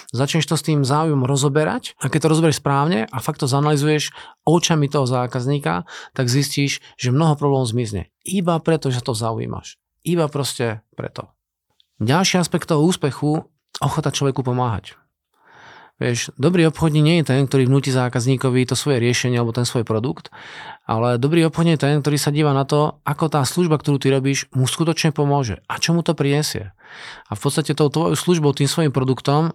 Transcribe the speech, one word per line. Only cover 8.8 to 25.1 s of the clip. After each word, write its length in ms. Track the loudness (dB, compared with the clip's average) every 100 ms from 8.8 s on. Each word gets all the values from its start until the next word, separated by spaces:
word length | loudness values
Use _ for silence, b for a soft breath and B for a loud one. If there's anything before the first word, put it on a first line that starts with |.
| 0
že 160 | -4
to 80 | -4
zaujímaš. 640 | -4 -4 -4 -6 -10 -14 -20 _ _
Iba 240 | -4 0 0
proste 480 | -2 -4 -2 -4 -4 _ -12
preto. 320 | -12 -12 -16 _ _ _ _ _ _ -6
Ďalší 400 | 0 2 2 0
aspekt 320 | 0 -4 -2
toho 80 | 2
úspechu, 640 | 2 2 -4 -2 -2 -2 -4 _ _ -4
ochota 240 | -4 -2 -4
človeku 320 | -2 -2 -2
pomáhať. 560 | -4 -2 -2 -4 -10 -20 _ _ _ _ B B B B B -6
Vieš, 320 | -4 -4 -6 0
dobrý 240 | 2 4 2
obchodník 320 | 2 0 4
nie 160 | 4 4
je 140 | 2
ten, 80 | 2 2
ktorý 160 | 2 4
vnúti 240 | 2 2
zákazníkovi 720 | 0 0 0 0 0 2 2 0
to 80 | 0
svoje 240 | 0 0
riešenie 320 | 2 0 0
alebo 160 | 0 0
ten 160 | -2 -2
svoj 160 | -2
produkt, 480 | -2 -2 -2 -6 -12 B B B B B -6
ale 320 | -2 0 0
dobrý 240 | 2 2 2
obchodník 240 | 2 2
je 160 | 2 2
ten, 80 | 0
ktorý 160 | 0
sa 160 | 0 0
díva 240 | 2 2
na 80 | 2
to, 400 | 2 2 0 -2
ako 240 | -6 -2 0
tá 160 | 0
služba, 400 | 0 0 0 0
ktorú 160 | 0 0
ty 160 | 2
robíš, 320 | 2 0 -2 -2
mu 160 | -2 -2
skutočne 400 | 0 -2 0 0